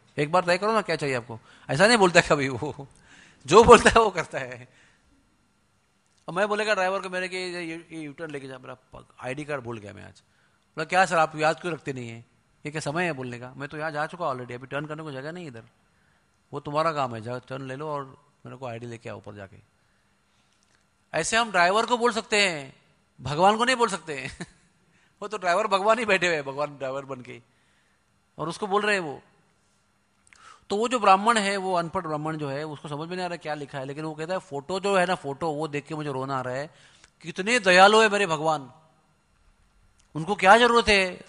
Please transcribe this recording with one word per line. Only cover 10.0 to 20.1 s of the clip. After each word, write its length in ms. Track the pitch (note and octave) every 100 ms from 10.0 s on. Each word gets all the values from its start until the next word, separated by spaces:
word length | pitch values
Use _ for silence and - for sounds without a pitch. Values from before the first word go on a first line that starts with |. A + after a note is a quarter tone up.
आज। 180 | F#2+ - _ _ _ _ _ -
बोला, 80 |
"क्या 220 | D#3 F#3+ F#3
सर 120 | E3+
आप 180 | D#3 D#3
याद 240 | D3+ E3
क्यों 140 | F3+
रखते 180 | D#3 -
नहीं 160 | C3 A#2
हैं, 180 | A#2 A#2 _ _ _ D3+
ये 40 |
क्या 100 | D#3
समय 240 | D3 D#3+
है 80 | F3+
बोलने 260 | C3+ B2+ A#2+
का? 160 | B2+ C3
मैं 120 | C#3+
तो 80 | D#3
यहाँ 140 | D#3+
जा 160 | D3 D#3
चुका 180 | F3
already, 280 | E3 B2+ B2
अभी 140 | B2 C3
turn 200 | C#3 D3+
करने 160 | D3+
को 100 | D#3
जगह 200 | C3 C#3+
नहीं 140 | F3+ E3
इधर, 160 | A2+ A2+ _ _ _ _ _ _ _ _
वो 80 | C#3+
तुम्हारा 320 | D3 D3 D#3+
काम 220 | D3 C3
है, 60 | A2+
जाओ 180 | A2+ B2
turn 240 | - C3
ले 140 | C3+ C3
लो 120 | D#3
और 420 | D3 C3+ - _ _ B2+
मेरे 100 | B2+
को 100 | B2+
आईडी 200 | A#2 A#2+
लेके 220 | A#2 A#2
आओ 80 | G#2
ऊपर 180 | G#2
जाके।" 220 | G#2 G2 G2 _ _ _ _ _